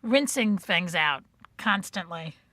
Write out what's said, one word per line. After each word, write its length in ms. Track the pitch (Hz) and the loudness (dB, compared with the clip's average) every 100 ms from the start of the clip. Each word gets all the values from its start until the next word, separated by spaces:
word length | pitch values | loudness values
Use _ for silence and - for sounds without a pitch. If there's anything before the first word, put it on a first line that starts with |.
rinsing 560 | 233 269 285 - 220 202 | 4 2 2 0 2 0
things 380 | - 170 180 | 2 0 2
out 280 | 165 151 139 - _ - - | 0 2 0 -8 _ -20 -6
constantly. 760 | 220 202 - 208 170 170 160 - _ | -2 0 -2 -8 -8 -10 -12 -14 _